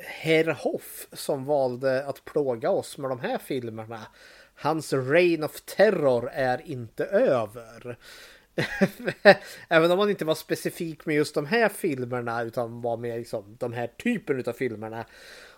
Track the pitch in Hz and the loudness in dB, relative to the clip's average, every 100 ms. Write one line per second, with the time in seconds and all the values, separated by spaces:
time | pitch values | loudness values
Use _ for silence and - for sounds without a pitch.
0 | - - 156 160 160 147 269 - - - | -14 -4 2 4 4 0 -2 -4 -8 -16
1 | - - - 143 131 147 131 123 135 131 | -16 -8 -4 -2 0 2 2 0 0 0
2 | 139 135 - 156 139 117 147 175 - - | -2 -10 -4 -2 0 0 0 0 -2 -6
3 | 135 127 180 254 - 135 117 110 110 113 | -6 -4 -4 -6 -4 -6 -6 -10 -12 -12
4 | 107 - - - - - 143 160 - 139 | -14 -20 -20 -20 -20 -4 -2 -2 -2 -2
5 | 127 156 180 165 151 - - - 208 185 | 2 4 4 2 -2 -8 -4 4 4 6
6 | 143 120 120 147 127 123 - 127 113 - | 4 2 0 -2 0 0 -4 -10 -8 -6
7 | 151 196 247 127 107 117 113 117 123 120 | 0 2 4 2 0 -8 -18 -16 -14 -14
8 | - - - - _ - - - 196 - | -16 -20 -20 -20 _ -4 -4 0 -2 -2
9 | 240 - 208 190 - - - 165 165 180 | -8 6 8 8 4 -14 2 4 4 4
10 | 208 190 156 156 - - 175 - 165 151 | 2 0 -2 -2 -2 -4 -4 -6 -8 -6
11 | - 151 147 160 143 226 214 - 185 131 | 0 0 2 -2 0 2 2 2 -4 -2
12 | 120 123 120 117 117 120 117 120 120 117 | -4 -4 -4 -4 -4 -4 -6 -4 -4 -4
13 | 120 117 117 113 101 113 123 120 120 - | -4 -6 -6 -8 -8 -8 -6 -4 -6 -4
14 | 233 233 - 135 120 113 127 107 110 113 | -4 -2 -2 -4 -4 -4 -4 -4 -10 -10
15 | 113 - - - - | -12 -16 -20 -20 -20